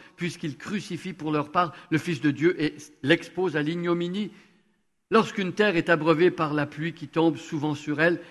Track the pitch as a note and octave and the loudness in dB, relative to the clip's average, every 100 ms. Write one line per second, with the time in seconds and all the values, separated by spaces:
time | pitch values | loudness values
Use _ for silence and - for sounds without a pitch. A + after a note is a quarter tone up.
0 | - - F3 - D#3 C3 D3+ G3+ - E3+ | -20 -8 -6 -6 -8 -8 -8 -8 -6 -10
1 | F#3 - D3+ D3+ D3 F3+ E3 - - D#3 | -10 -8 -2 -2 0 0 0 -4 -2 -2
2 | F3 C#3 D3+ B2 E3+ F3+ D3+ - - - | 0 0 0 2 0 2 -4 -4 -20 -6
3 | C3 E3+ - F3+ F#3 D3+ D3 E3+ F3 E3+ | 2 2 0 -4 -2 0 -2 -2 -2 -2
4 | F3 G3 G3 - _ _ _ _ _ _ | -2 -4 -6 -8 _ _ _ _ _ _
5 | - A3 - - F#3 - G#3 E3+ F3 E3 | 2 2 2 -2 -2 2 2 2 2 2
6 | D#3 D#3 F3+ F3 D#3 D3 D3 D3+ E3 - | 4 4 4 2 0 0 -2 -4 -6 -6
7 | D3 E3 E3 C#3 - D#3+ D3+ C#3+ D3+ D3 | -6 2 2 2 -6 -4 -2 -4 -4 2
8 | E3+ E3+ - | 2 2 -6